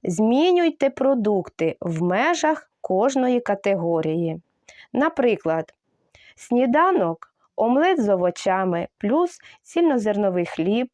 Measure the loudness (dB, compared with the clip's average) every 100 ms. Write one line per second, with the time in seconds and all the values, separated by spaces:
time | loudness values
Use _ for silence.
0 | -6 -2 2 2 2 2 0 0 -2 0
1 | 0 0 0 -2 -4 -4 -4 -4 -6 -2
2 | -2 0 0 0 -2 -2 -6 _ -4 0
3 | 0 0 0 0 -2 -4 0 -2 0 -2
4 | -2 -2 -4 -6 _ _ -20 -20 -10 -2
5 | -2 0 0 0 -2 -4 -4 _ _ _
6 | _ _ -20 _ -2 0 2 4 2 2
7 | 0 -4 -12 _ _ -2 0 2 2 2
8 | 2 2 0 -2 -2 0 0 -2 -6 _
9 | 0 0 0 -4 -20 -20 -6 0 2 2
10 | 0 0 0 0 -4 -2 0 0 -2